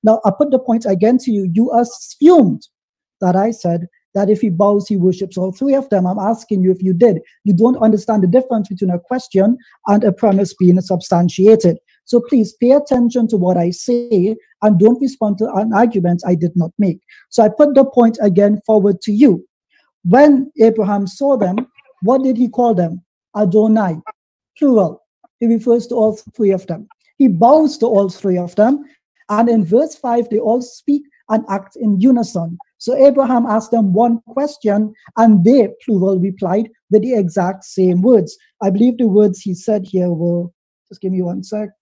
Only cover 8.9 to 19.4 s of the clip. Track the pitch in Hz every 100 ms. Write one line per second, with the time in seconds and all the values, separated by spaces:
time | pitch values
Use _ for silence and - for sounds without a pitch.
8.9 | 175 _ 254 - 190 202 247 _ _ -
9.9 | 208 208 185 220 190 190 - 180 180 180
10.9 | 175 - 175 175 - 202 220 190 - _
11.9 | _ _ 240 233 262 208 _ 240 285 294
12.9 | 254 240 240 226 208 180 180 170 175 -
13.9 | 240 240 208 185 220 _ _ 214 180 214
14.9 | 247 269 - 208 196 220 190 220 208 233
15.9 | 214 175 175 - 175 170 175 165 - 196
16.9 | - _ - _ - 214 214 294 269 269
17.9 | 247 226 226 208 180 202 208 - 214 196
18.9 | 185 - 208 269 165